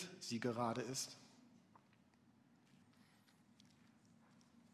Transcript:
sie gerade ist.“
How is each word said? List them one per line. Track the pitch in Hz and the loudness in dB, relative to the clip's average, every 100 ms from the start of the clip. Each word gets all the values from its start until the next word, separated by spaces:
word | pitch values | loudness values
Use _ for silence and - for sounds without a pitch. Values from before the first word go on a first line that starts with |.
| - - | 0 -8
sie | - 117 | -2 2
gerade | 123 113 120 117 | 4 4 4 2
ist.“ | 113 135 - - - - - - - - - - - - - - - - - - - - - - - - - - - - - - - - - - - - - | 0 -2 -4 -6 -18 -20 -20 -20 -20 -20 -20 -20 -20 -20 -20 -20 -20 -20 -20 -20 -20 -20 -20 -20 -20 -20 -20 -20 -20 -20 -20 -20 -20 -20 -20 -20 -20 -20 -20